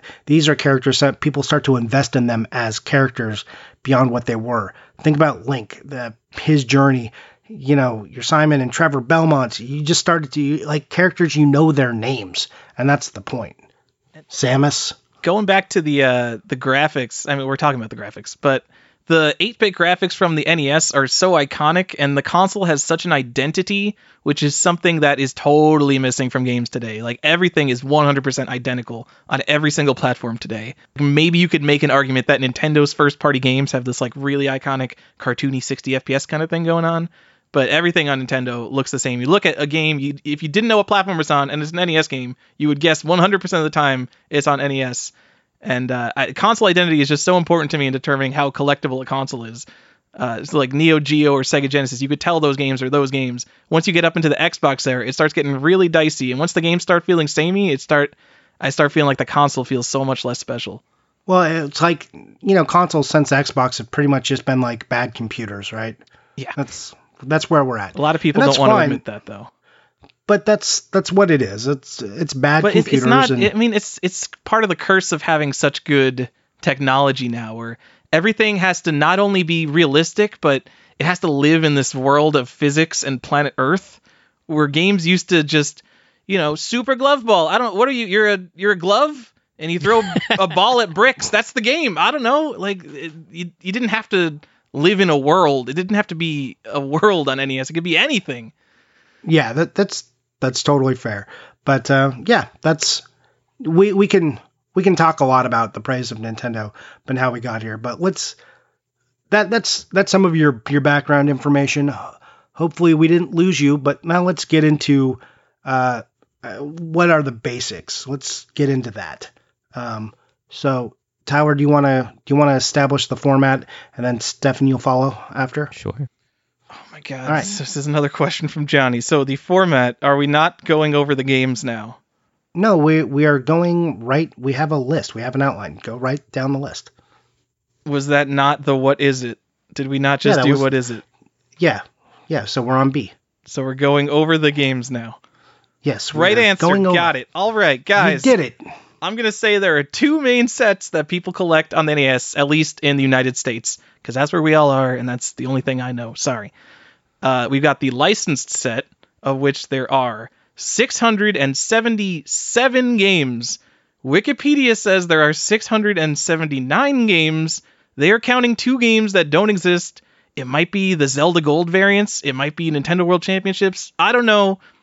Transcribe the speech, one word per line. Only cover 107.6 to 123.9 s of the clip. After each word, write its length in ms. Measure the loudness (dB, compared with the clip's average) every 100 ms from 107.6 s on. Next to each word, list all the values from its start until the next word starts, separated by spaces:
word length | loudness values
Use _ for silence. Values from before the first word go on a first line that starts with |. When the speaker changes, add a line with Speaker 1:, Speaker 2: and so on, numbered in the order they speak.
Speaker 1:
here. 160 | -8 -10
But 240 | -10 -4
let's, 360 | -4 -4 -8 -14 _ _ _ _ _ _ _ _ _
that, 220 | 0 2
that's, 340 | -2 -2 -6 -2
that's 180 | -2 2
some 140 | 4
of 100 | 4
your, 280 | 4 2 2 -2
your 100 | 0
background 480 | 2 0 2 2 2
information. 640 | 0 2 2 2 0 -2 -4 -12 -20 _ _ _
Hopefully 420 | -6 -4 2 4
we 120 | 4 4
didn't 280 | 4 2
lose 260 | 0 2 2
you, 160 | 2 2
but 260 | 0 -4
now 200 | -2 0
let's 240 | 0 -2 0
get 180 | 2
into, 560 | 4 2 2 2 2 -2 -10 _ _ _
uh, 420 | -4 -2 -2 -4 -8 _ _ _
uh, 140 | -16 -12
what 540 | -12 -12 -4 2 4
are 120 | 4
the 100 | 0
basics? 720 | -6 -6 -6 -8 -10 -12 -12 -10
Let's 400 | -10 -10 -12 -8
get 160 | -2 0
into 220 | 0 -4
that. 380 | -10 -14 -14 -20 _ _ _ _
Um, 400 | -12 -10 -10 -12 -16 _ _ _
so 480 | -6 -2 -2 -4 -12 _ _ 0
Tyler, 280 | 2 4
do 80 | 4
you 60 | 4
wanna, 440 | 4 4 2 -2 -8
do 100 | 0
you 40 | 2
wanna 180 | 4 2
establish 500 | 0 0 2 0 -2
the 100 | -2
format, 500 | 2 4 4 2 -4 -20 -18